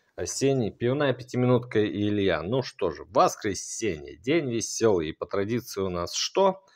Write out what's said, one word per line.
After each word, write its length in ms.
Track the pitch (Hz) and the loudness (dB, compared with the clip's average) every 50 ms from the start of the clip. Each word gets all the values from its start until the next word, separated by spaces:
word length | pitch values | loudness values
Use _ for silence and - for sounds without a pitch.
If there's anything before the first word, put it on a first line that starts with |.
| _ _ _ | _ _ _
осенний. 560 | - 90 - - - 135 139 135 131 113 95 | -8 -8 -6 -4 0 0 2 2 2 0 -2
Пивная 400 | - - 117 120 131 147 147 135 | -2 -2 -2 0 0 2 0 0
пятиминутка 640 | 127 123 - - - 123 123 123 127 120 120 - - 110 | 0 -2 -6 -6 -2 0 4 4 4 2 2 0 0 2
и 300 | 107 95 76 104 104 104 | 2 2 0 0 0 0
Илья. 340 | 104 104 98 95 82 76 | 2 2 2 2 2 2
Ну 200 | 80 92 123 135 | 0 -2 -2 -2
что 280 | 127 - - - 101 85 | -2 -4 -6 -4 -4 -4
же, 140 | 73 - 73 | -4 -6 -12
воскресенье, 1120 | 80 95 139 180 - - - - 104 92 - - - - - 113 104 82 73 71 67 69 | -2 2 4 4 4 2 0 -4 -4 -4 -4 -6 -10 -8 -4 -2 -2 -2 -4 -8 -12 -16
день 340 | 76 87 127 160 170 147 127 | -8 -2 0 0 0 0 0
веселый. 600 | 117 113 98 - - - 113 113 101 85 78 78 | -2 -2 -4 -4 -2 2 4 4 4 4 2 -2
И 20 | |
по 120 | 78 - 90 | -4 -6 -8
традиции 560 | - - 101 98 104 120 117 - - - 98 | -4 -2 -2 -2 -2 -2 -4 -4 -6 -6 -4
у 60 | 95 92 | -4 -2
нас 260 | 87 87 85 - - | -2 -4 -4 -4 -4
что? 500 | - - - - 185 196 190 185 190 - _ _ | -4 -4 -2 2 4 4 4 2 0 -8 _ _